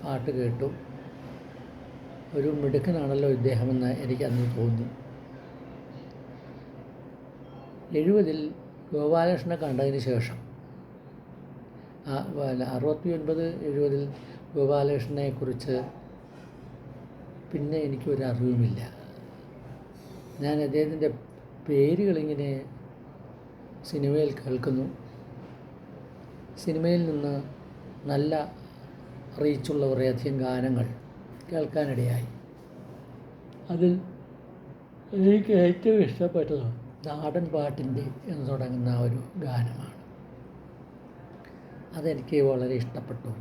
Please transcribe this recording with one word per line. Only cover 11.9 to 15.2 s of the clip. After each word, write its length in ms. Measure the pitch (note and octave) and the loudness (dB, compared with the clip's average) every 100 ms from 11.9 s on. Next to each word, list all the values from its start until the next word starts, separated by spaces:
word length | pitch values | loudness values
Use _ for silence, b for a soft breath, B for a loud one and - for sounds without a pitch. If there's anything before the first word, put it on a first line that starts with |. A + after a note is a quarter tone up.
| - C#3+ | -12 -4
ആ, 100 | C3+ - | -2 -2
പിന്നെ 300 | D3 C#3 B2+ | -2 0 0
അറുപത്തിയൊൻപത്, 800 | B2+ B2+ C#3+ D3+ F3+ E3 D3+ D#3+ E3 E3+ D3+ | 0 2 2 2 0 0 0 2 0 0 -2
എഴുപതിൽ 340 | C#3+ C#3+ C#3 C#3+ C#3 B B - D3 | 2 4 4 0 -6 B B -4 2
ഗോപാലകൃഷ്ണനെക്കുറിച്ച് 1200 | C#3 C#3+ C#3+ C#3+ - C#3+ | 4 6 4 4 0 0